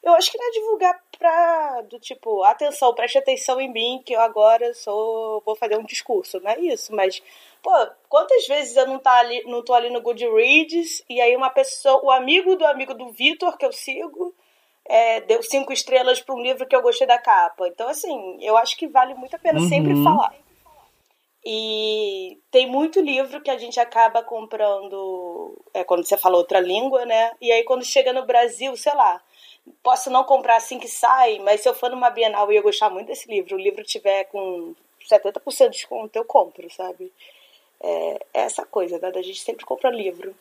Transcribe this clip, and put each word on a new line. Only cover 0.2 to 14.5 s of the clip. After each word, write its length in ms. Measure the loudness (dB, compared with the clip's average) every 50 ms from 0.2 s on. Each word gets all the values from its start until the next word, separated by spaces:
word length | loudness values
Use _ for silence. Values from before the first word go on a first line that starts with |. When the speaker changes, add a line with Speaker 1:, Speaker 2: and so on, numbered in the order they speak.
| 4 0
Speaker 1:
que 80 | -4 -4
não 80 | -6
é 40 | -4
divulgar 480 | -4 -4 -2 -2 -2 2 2 0 0 0 _ _ -12 _
pra, 640 | 0 2 4 4 2 2 2 0 -2 -4 -6 -8 -10 -12
do 80 | -18 -20
tipo, 460 | _ -16 -18 -12 -6 -4 -2 4 4
"Atenção, 500 | 4 4 4 -2 -4 -2 2 2 2 2
preste 240 | 2 -4 0 0 0
atenção 420 | 2 2 -2 -2 -2 -4 -2 -2
em 120 | -4 -6
mim, 280 | -6 -4 -4 -4 -6 -8 -8
que 60 | -4
eu 80 | 0 2
agora 520 | 2 2 4 4 6 6 6 4 2 -2
sou, 720 | -4 -6 -8 -6 -4 -2 -2 -2 -4 -6 -6 -6 -8 -6 _
vou 120 | -6 -6
fazer 200 | -4 -4 -2 -2
um 60 | -4 -4
discurso", 540 | -6 -12 -12 -6 -2 -4 -4 -4 -4 -12 -8
não 100 | -4 -4
é 100 | -4 -4
isso, 340 | -2 -4 -4 -6 -8 -8 -4
mas, 260 | -2 -2 -2 -2 -6 _ -20 -20 -20 -20 _ _ _
pô, 100 | _ 2 2 2 2 0 -6 _ _ _
quantas 380 | 2 2 4 4 4 2 4
vezes 300 | 2 -2 -2 -4 0 2
eu 100 | 2 2
não 140 | 2 -2 0
tá 180 | 2 4 6 6
ali, 240 | 6 4 0 -8 -8
não 180 | -6 -8 -8 -2
tô 100 | 2 2
ali 160 | 2 2 0
no 100 | -6 -4
Goodreads, 1000 | -4 -4 -4 -2 -2 2 2 2 4 6 4 2 2 0 -4 -6 -4 -4 -10 -14 _ _
e 100 | -2 2
aí 140 | 2 2 2
uma 160 | 2 0 0
pessoa, 540 | 0 0 0 0 -4 -2 2 4 4 4 4
o 60 | 4
amigo 420 | 2 2 4 2 2 2 4 2 0
do 100 | 2 2
amigo 300 | 2 2 0 -4 -10 -10
do 140 | -14 -14 -18
Vitor, 460 | -10 -2 -2 -2 0 0 -4 -4 -2
que 100 | -2 -4
eu 60 | -4
sigo, 600 | -4 -4 -10 -10 -10 -10 -10 -12 -10 -10 -10 -10 -10 _ _ _